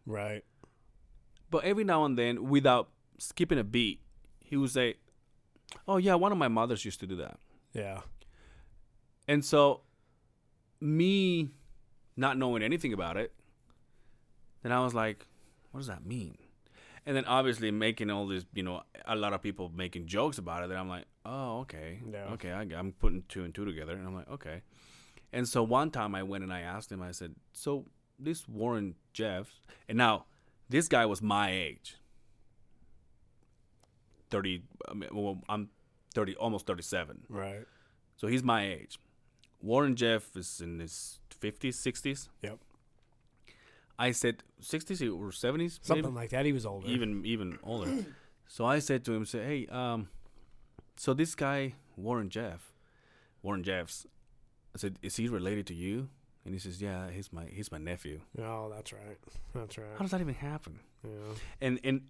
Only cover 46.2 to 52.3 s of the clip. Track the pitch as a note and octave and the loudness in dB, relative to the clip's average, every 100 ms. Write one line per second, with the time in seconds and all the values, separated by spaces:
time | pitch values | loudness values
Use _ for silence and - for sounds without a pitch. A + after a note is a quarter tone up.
46.2 | A#2 B2+ C#3+ C3+ A2 G2 F#2+ B2 A2 G2+ | -2 0 2 2 -2 -6 -2 0 0 0
47.2 | G2+ A2+ F#2 E2 - A2+ F#2 C4 F#3+ - | -2 -2 -2 -6 -6 -4 -2 -2 -4 -10
48.2 | - _ - - A#2 D3 C#3+ C3 A#2+ A2 | -20 _ -16 -2 2 2 2 0 0 -2
49.2 | G#2+ A#2 A#2+ D3 - B2+ B2 A#2 G2+ - | -2 -4 -4 -4 -4 -4 -2 -2 -4 -10
50.2 | - - - - - - - - - C3+ | -16 -20 -20 -20 -20 -20 -20 -4 0 2
51.2 | D#3+ - C#3 C#3 C3+ - - - G#2 A#2+ | 0 0 0 0 -2 -6 -14 -8 -2 -2
52.2 | G2+ | -2